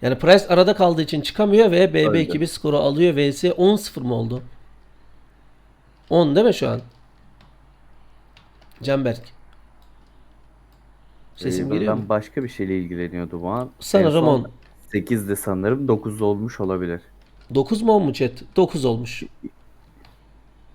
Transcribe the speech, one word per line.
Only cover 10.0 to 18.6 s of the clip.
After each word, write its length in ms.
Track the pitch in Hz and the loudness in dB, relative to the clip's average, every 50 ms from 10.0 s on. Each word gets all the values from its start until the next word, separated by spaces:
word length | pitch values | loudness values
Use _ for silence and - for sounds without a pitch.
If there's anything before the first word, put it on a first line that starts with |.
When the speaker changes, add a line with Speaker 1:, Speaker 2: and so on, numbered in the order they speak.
| - _ _ - - _ _ _ _ - _ _ _ _ _ _ _ _ - _ _ - - - - - - | -20 _ _ -20 -20 _ _ _ _ -20 _ _ _ _ _ _ _ _ -20 _ _ -20 -20 -20 -20 -20 -18
Speaker 1:
Sesim 360 | - 87 127 - - - 139 | -10 -6 -6 -4 -4 -4 -4
Speaker 2:
Ee, 40 | 139 | -2
Speaker 1:
geliyor 180 | 160 101 214 110 | -2 -2 -2 -2
Speaker 2:
ben 80 | 110 | -4
Speaker 1:
mu? 80 | 107 98 | -2 -2
Speaker 2:
başka 340 | 110 107 107 - - 147 131 | -2 -2 -4 -6 -8 -8 -8
bir 60 | 120 | -8
şeyle 280 | - - 101 92 95 92 | -6 -6 -6 -4 -4 -4
ilgileniyordum 640 | 90 87 90 87 87 85 87 87 87 80 87 85 85 | -4 -6 -6 -8 -8 -6 -6 -8 -8 -8 -10 -8 -6
o 60 | 90 | -6
an. 200 | 104 120 127 - - - | -4 -6 -6 -8 -12 -16
Speaker 1:
Sanırım 280 | - - - 196 185 160 | -8 0 2 2 2 4
Speaker 2:
En 120 | 147 165 | 2 2
son 80 | 165 156 | 4 4
Speaker 1:
on. 360 | 139 123 120 - - - - - _ _ - - | 2 2 0 -6 -14 -20 -20 -20 _ _ -16 -6
Speaker 2:
Sekizdi 440 | - 104 87 - 123 110 101 98 101 | -6 -6 -2 -2 -2 -2 -2 -4 -6
sanırım. 520 | 98 - 107 98 92 95 104 127 139 143 127 | -6 -4 -4 -4 -2 0 -2 -2 -2 0 0
Dokuz 340 | 113 107 - 110 107 107 | -2 -2 -2 -6 -6 -2
olmuş 380 | 110 104 104 101 107 113 - - | -2 -2 0 -2 -4 -8 -8 -6
olabilir. 420 | 104 95 95 92 90 87 85 87 - - - _ _ _ _ - - - - | -6 -4 -4 -4 -4 -6 -8 -10 -12 -18 -20 _ _ _ _ -20 -14 -4 -2
Speaker 1:
Dokuz 260 | - 135 - 226 214 | -2 0 0 -2 -2
mu 100 | 226 226 | 2 4
olmuş 260 | 214 208 185 143 123 - | 4 4 4 0 -2 -2
chat? 140 | 127 123 - - - - - | -4 -4 -4 -8 -16 -6 0
Dokuz 300 | - | 2